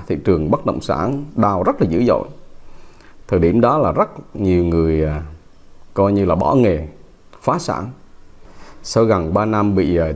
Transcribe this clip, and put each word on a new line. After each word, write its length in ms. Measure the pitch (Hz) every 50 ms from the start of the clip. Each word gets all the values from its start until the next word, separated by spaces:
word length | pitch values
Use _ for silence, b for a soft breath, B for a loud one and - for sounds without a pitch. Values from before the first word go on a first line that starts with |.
| 95
thị 100 | - 90 73 -
trường 280 | 104 90 78 76 78
bất 140 | - - -
động 160 | - - -
sản 420 | - - 73 71 87 117 139 139 143 147 -
đau 280 | - 107 104 98 90 90
rất 180 | - 285 -
là 60 | - 85
dữ 140 | 80 95 123
dội. 160 | 113 85 55 - - - - - - - - b b b b b b b b b b b b -
Thời 120 | - 98 87
điểm 220 | 82 85 92 117
đó 160 | 117 120 143
là 140 | 156 127 87
rất 440 | 80 - 214 - - - - - -
nhiều 300 | - 101 92 90 87 87
người, 400 | 85 82 82 80 80 80 78 78
à, 160 | 76 76 78 78 76 78 - - - - - - - - - - - -
coi 200 | 98 98 101 101
như 120 | 101 98
là 100 | 90 80
bỏ 200 | 87 - 76 139
nghề, 320 | 135 120 101 85 76 78 76 - - - - - - - - - -
phá 180 | - 131 147 175
sản. 300 | - - 82 - 98 123 131 - - - - - - - - - B B B B B B B B -
Sau 200 | - - - 117
gần 300 | 110 104 92 82 80 87
ba 120 | 101 107
năm 300 | 110 110 104 104 104 98
bị, 220 | 95 85 78 87
à, 140 | 85 82 80 78